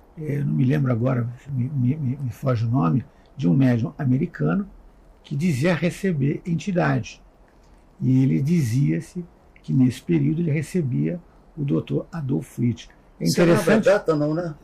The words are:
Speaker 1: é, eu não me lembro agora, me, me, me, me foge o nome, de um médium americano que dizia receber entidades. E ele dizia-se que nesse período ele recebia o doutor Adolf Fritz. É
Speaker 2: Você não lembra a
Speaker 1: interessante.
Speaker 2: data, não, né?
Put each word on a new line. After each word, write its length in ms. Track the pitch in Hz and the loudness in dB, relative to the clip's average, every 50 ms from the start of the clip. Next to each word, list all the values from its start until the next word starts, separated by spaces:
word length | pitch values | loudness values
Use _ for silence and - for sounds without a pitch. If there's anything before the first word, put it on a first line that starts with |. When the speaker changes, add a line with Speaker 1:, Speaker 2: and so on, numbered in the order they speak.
| - - - | -20 -20 -16
Speaker 1:
é, 220 | 160 156 147 139 143 | -12 -8 -6 -4 -4
eu 60 | 139 | -2
não 80 | 147 | -2
me 120 | 156 151 135 | 0 0 2
lembro 280 | - 151 151 135 127 | 2 2 0 0 0
agora, 360 | 123 110 120 131 131 123 117 120 120 - - 143 | 0 0 0 0 0 0 -2 -4 -8 -12 -12 -8
me, 200 | 143 123 120 143 | -4 -4 -4 -2
me, 260 | 151 135 123 123 151 | -2 0 0 0 0
me, 200 | 160 143 120 135 | -2 -2 -4 -4
me 140 | 143 139 117 | -4 -6 -8
foge 340 | - - 139 131 123 107 117 | -8 -6 -4 -2 -2 0 0
o 60 | 117 | 0
nome, 340 | 120 139 165 165 151 117 - - _ - - - - | 0 0 0 2 0 0 -2 -4 _ -20 -20 -20 -10
de 120 | - 147 175 | -4 0 2
um 60 | 165 | 2
médium 380 | 139 135 127 120 113 113 - - - | 4 4 2 2 0 -2 -4 -4 -4
americano 720 | 151 131 127 135 180 175 - - 147 156 175 196 202 - - - - - - - - - - _ - | 0 0 0 0 0 -4 -4 -4 -2 0 0 -2 -2 -6 -10 -20 -20 -20 -20 -20 -20 -20 -20 _ -12
que 100 | - 151 | -8 -6
dizia 400 | 139 170 185 143 117 147 185 175 | -2 0 0 0 2 2 0 0
receber 680 | 143 170 170 165 - - 190 170 139 135 143 165 - - | 0 0 -2 -4 -2 -2 -2 0 0 0 0 -2 -2 -4
entidades. 760 | 185 170 160 - 208 175 - 151 143 139 131 107 - - - - - _ _ _ _ _ _ _ - - - _ _ _ - | -4 -4 -4 -4 -2 -2 0 0 0 0 -2 -4 -6 -14 -20 -20 -20 _ _ _ _ _ _ _ -20 -20 -20 _ _ _ -4
E 220 | - 131 131 131 | 0 2 4 4
ele 180 | 135 131 156 156 | 4 4 2 2
dizia-se 840 | 135 151 175 170 135 110 117 135 147 151 160 170 170 - - 180 175 - - - _ - - - | 2 2 2 2 2 2 2 2 2 2 0 -2 -4 -8 -10 -12 -12 -12 -16 -20 _ -20 -20 -16
que 100 | - - | -6 -2
nesse 300 | 151 135 127 127 123 - | 2 4 4 4 2 -2
período 380 | - - 170 156 139 147 160 160 | -2 0 0 2 2 2 0 0
ele 80 | 175 156 | 0 -2
recebia 680 | 143 165 143 - - 185 156 123 131 143 151 160 175 170 - - - - - - - | -2 -2 -4 -4 -2 -2 -2 -2 -2 -2 -2 -2 -4 -6 -12 -16 -20 -20 -20 -16 -10
o 80 | 160 143 | -6 -4
doutor 420 | 139 156 151 - - 143 147 - - | -2 -2 -2 -2 -2 -4 -4 -4 -6
Adolf 340 | - 165 143 127 143 160 135 - - | -10 -8 -4 -2 -4 -4 -4 -6 -6
Fritz. 340 | - 127 120 110 - - - - - - - - - | -2 -2 -2 -2 -4 -8 -20 -20 -20 -20 -20 -12 -6
É 60 | - | -4
Speaker 2:
Você 160 | 170 143 - | -2 2 4
não 60 | 175 | 4
lembra 280 | 170 170 208 170 170 214 | 4 4 4 4 4 2
a 20 | |
Speaker 1:
interessante. 80 | 226 - | 4 4
Speaker 2:
data, 320 | - 196 - - - 160 | 4 2 2 2 0 0
não, 180 | 147 147 151 156 | 0 0 0 -2
né? 200 | 170 180 165 151 - | -2 -4 -6 -8 -10